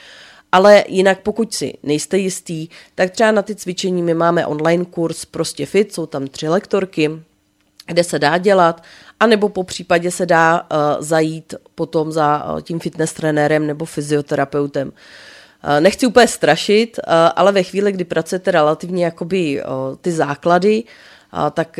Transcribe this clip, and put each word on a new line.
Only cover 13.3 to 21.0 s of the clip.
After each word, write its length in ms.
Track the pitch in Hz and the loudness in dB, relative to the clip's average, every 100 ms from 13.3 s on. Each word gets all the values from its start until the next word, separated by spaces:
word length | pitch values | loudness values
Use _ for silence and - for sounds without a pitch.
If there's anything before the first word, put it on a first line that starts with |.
| 151 147 156 151 | 0 2 0 -2
nebo 180 | 151 165 | -6 -8
fyzioterapeutem. 1080 | - 147 147 143 143 139 147 143 143 135 - - - - - - _ | -8 -2 -2 -2 -4 -2 -2 -4 -4 -8 -12 -20 -20 -20 -20 -20 _
Eh, 180 | 151 147 | -2 2
nechci 260 | 180 - 254 | 2 2 2
úplně 200 | 240 233 | 4 4
strašit, 720 | - 151 165 - 208 233 - | 2 0 0 2 2 2 -4
eh, 120 | - 165 165 - | 0 4 4 4
ale 160 | 190 | 2
ve 120 | 202 | 2
chvíli, 280 | 180 190 202 | 0 -2 -2
kdy 120 | 190 | -2
pracujete 480 | 170 160 165 185 190 | -4 -4 -4 -4 0
relativně 540 | 180 151 156 175 180 170 | 2 2 0 -4 -2 -2
jakoby, 560 | 170 170 190 160 135 | -4 -4 -2 -2 -4
eh, 40 | - 131 131 135 | -6 -6 -8 -6
ty 100 | 180 | -6
základy, 720 | 160 147 143 170 175 196 214 | -2 -2 -2 0 2 2 0
eh, 680 | 233 - | -2 -18